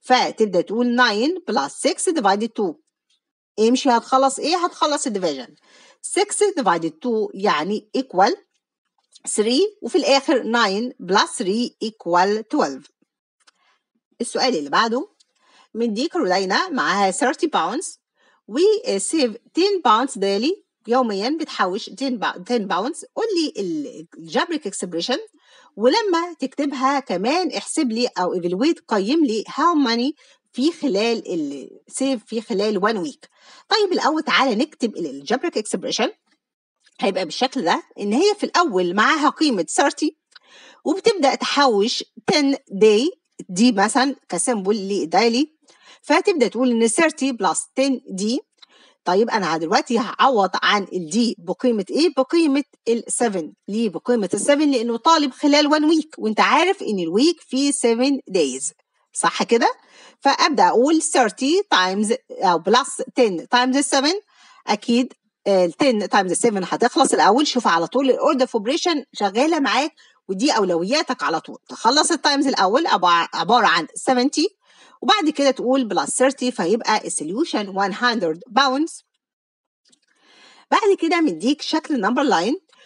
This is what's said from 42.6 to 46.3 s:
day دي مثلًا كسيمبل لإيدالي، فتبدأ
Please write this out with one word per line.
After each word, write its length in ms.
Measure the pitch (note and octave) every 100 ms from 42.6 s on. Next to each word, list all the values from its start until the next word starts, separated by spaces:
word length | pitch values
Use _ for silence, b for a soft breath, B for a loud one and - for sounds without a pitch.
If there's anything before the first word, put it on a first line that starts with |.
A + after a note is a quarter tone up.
| - G3
day 340 | G#3+ G#3 D4+ - _ - -
دي 240 | F3+ B3
مثلًا 440 | G3+ G#3 B3 C4+ B3+ -
كسيمبل 600 | - - A3 F#3 A3 F#3+
لإيدالي، 640 | G3+ E3 F3+ A#3 A#3 D#4 _ _ b b b
فتبدأ 460 | - D#4 G4